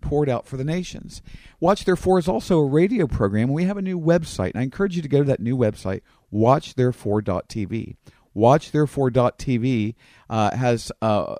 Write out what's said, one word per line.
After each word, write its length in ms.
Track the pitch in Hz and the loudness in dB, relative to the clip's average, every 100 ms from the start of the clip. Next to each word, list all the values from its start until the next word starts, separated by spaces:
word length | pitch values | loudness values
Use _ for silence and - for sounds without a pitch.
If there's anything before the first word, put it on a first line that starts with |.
Poured 260 | - 147 147 | -4 -2 0
Out 180 | 120 - | -2 -4
for 120 | 131 | -8
the 60 | |
Nations. 580 | 139 175 180 - - - - - - - | -6 -6 -6 -12 -16 -18 -20 -20 -20 -2
Watch 260 | 170 202 - | 2 2 2
Therefore 320 | 180 180 185 | 0 2 2
is 100 | 165 | 2
also 300 | 220 - 170 | -2 2 2
a 80 | 143 | 4
radio 400 | 147 190 240 147 | 4 2 2 0
program. 420 | - 104 104 120 | 0 0 0 0
We 160 | 147 | 0
have 140 | 180 202 | -2 -2
a 40 | |
new 160 | 190 180 | -4 -2
website, 520 | 160 170 160 - 92 | 2 2 0 -6 -4
and 80 | - | -4
I 40 | |
encourage 340 | 131 - 196 175 | -6 -2 -4 -2
you 60 | |
to 60 | 147 | 0
go 100 | 139 | 2
to 60 | |
that 160 | 143 131 | 2 0
new 160 | 113 127 | -2 0
website, 460 | 110 104 92 92 - _ _ | 0 -2 -6 -8 -10 _ _
watch 440 | 101 113 143 - | 2 4 4 0
therefore 480 | - 127 120 107 104 | -2 -2 -2 -4 -2
dot 260 | 101 92 - | -2 -4 -6
T 160 | 113 | -8
V. 320 | 95 110 - - _ _ _ | -6 -6 -10 -14 _ _ _
Watch 380 | 101 117 151 - | 2 4 4 2
therefore 400 | 151 147 - 131 | 0 0 0 0
dot 280 | 120 123 - | 2 2 0
T 180 | - 120 | -4 -2
V, 400 | 123 120 107 117 _ _ - | 0 0 -2 -6 _ _ -6
uh, 260 | 113 104 117 | -2 0 0
has, 360 | 123 117 - - | 0 -2 -4 -4
uh, 320 | 110 104 - - | 0 0 -2 -8